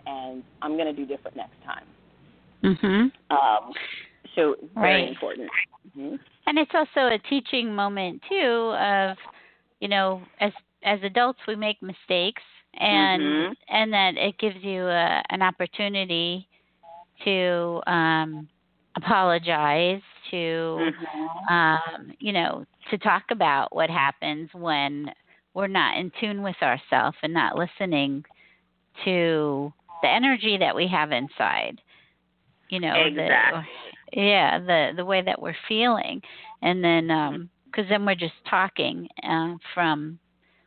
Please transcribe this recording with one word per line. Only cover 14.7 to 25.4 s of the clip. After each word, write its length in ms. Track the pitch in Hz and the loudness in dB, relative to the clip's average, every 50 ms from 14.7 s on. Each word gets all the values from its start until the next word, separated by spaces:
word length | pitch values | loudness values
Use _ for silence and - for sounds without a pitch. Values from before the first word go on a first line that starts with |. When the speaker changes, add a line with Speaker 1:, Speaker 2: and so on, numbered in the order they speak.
| 190 185 180 | -4 -2 -2
Speaker 2:
a, 360 | 180 175 170 170 170 170 - - - | 0 2 2 2 2 2 0 -2 -2
an 100 | - 185 | -2 0
opportunity 1080 | 190 185 180 - 180 - - - 208 202 202 196 190 185 170 165 170 175 175 185 190 _ _ _ _ _ _ _ - - - - - _ _ - - | 2 0 2 0 -4 -6 -4 -4 -4 -2 -2 -2 -2 -2 -2 -2 -2 -2 -4 -6 -8 _ _ _ _ _ _ _ -20 -20 -20 -20 -20 _ _ -4 -2
to, 560 | 208 190 185 180 180 175 175 170 175 170 170 - | 0 2 2 2 2 0 0 0 -2 -4 -4 -2
um, 600 | - 175 170 160 160 160 160 156 156 156 151 151 - _ _ _ _ _ _ _ _ - | 0 2 2 4 4 2 2 0 -2 -6 -10 -12 -16 _ _ _ _ _ _ _ _ -8
apologize, 1080 | 170 - - 226 190 185 180 170 170 165 170 165 151 151 147 147 160 175 180 190 196 - - - - - - | -4 0 2 4 4 6 4 4 2 2 0 0 2 4 4 4 4 4 2 0 -2 -6 -14 -20 -20 -12 -8
to, 60 | - | -6
Speaker 1:
Mm-hmm. 1160 | 175 170 165 165 165 165 165 160 165 165 160 156 165 165 160 - 151 156 160 165 175 - 170 | -4 -2 -2 -2 -2 -2 -4 -2 -2 -2 -2 -4 -6 -8 -10 -8 -8 -8 -8 -8 -6 -2 2
Speaker 2:
um, 600 | 175 170 165 160 160 160 165 165 160 147 - - - - | 4 4 4 4 4 2 -2 -6 -10 -12 -16 -18 -16 -10
you 140 | - 208 | -6 -2
know, 320 | 202 180 170 - - - - - _ _ - - | -2 0 0 -2 -2 -6 -10 -16 _ _ -10 -6
to 80 | 220 185 | -6 -2
talk 260 | - 214 175 190 - - | 0 2 0 2 0 -2
about 440 | 233 214 180 151 139 139 127 - - | -2 2 2 2 2 2 0 0 0
what 140 | - 160 160 | 0 0 0
happens 600 | 165 170 139 139 135 - - 156 151 151 165 160 | 2 2 0 0 0 -2 -4 -6 -6 -6 -8 -12
when 540 | - 180 170 170 151 143 143 143 147 143 147 143 - - _ _ _ _ | -12 -6 -4 -2 0 0 0 -2 -4 -6 -8 -10 -12 -16 _ _ _ _